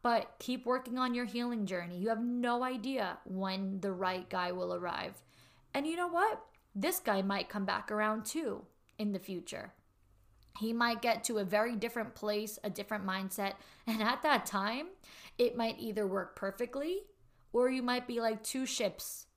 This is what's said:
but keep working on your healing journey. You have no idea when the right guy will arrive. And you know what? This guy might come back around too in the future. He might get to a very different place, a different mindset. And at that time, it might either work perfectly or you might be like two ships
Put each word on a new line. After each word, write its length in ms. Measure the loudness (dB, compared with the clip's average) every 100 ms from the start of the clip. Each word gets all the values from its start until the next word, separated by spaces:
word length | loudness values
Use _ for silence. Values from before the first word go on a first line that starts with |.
but 340 | 4 4 2 -8
keep 280 | -4 -2 0
working 320 | 0 0 0
on 160 | 2
your 100 | 2
healing 400 | -2 -2 -2 0
journey. 320 | 0 -2 -4 -2
You 140 | 0
have 120 | 2
no 400 | 0 2 2 2
idea 560 | 0 -2 -2 0 0 -4
when 560 | -6 -2 -2 0 -2 -2
the 120 | -2
right 360 | 0 0 0 -2
guy 240 | -2 0
will 220 | 0 -2
arrive. 480 | -2 -2 -4 -6 -10 -20 -20 -20 -20 _
And 140 | -4 -2
you 100 | -2
know 120 | 0
what? 340 | 4 2 2 -8 _ _
This 260 | 0 0 2
guy 220 | 2 2
might 260 | 2 0 -2
come 160 | -2
back 260 | 0 -2 0
around 360 | 0 2 0 -2
too 400 | -4 -2 -4 -10 _ _ -4
in 140 | -2
the 60 | -2
future. 540 | -4 -8 -6 -10 -10 -16 _ _ _ _ _ _ -20 -4
He 160 | -2
might 260 | 2 2 4
get 240 | 2 2
to 140 | 2 0
a 60 |
very 320 | 4 4 4 2
different 380 | -2 -2 -4
place, 440 | -2 0 0 -2 -4
a 60 | -6
different 380 | -4 -4 -2 0
mindset. 480 | -2 -2 -2 -2 -4 -14 -10 -4
And 160 | 2
at 200 | 2 2
that 220 | 4 4
time, 440 | 4 0 0 -2 -6 -12 -20 -20 -14 2
it 180 | 4 4
might 240 | 0 0
either 260 | -4 0 0
work 300 | 0 -4 -4
perfectly 680 | -6 -4 -4 -2 -2 -2 -6 -20 -20 _ -2
or 160 | 2 4
you 120 | 2
might 240 | 0 0 0
be 140 | 0
like 220 | 2 0
two 240 | -2 -2 -2
ships 600 | 0 0 -2 -10 -10 -14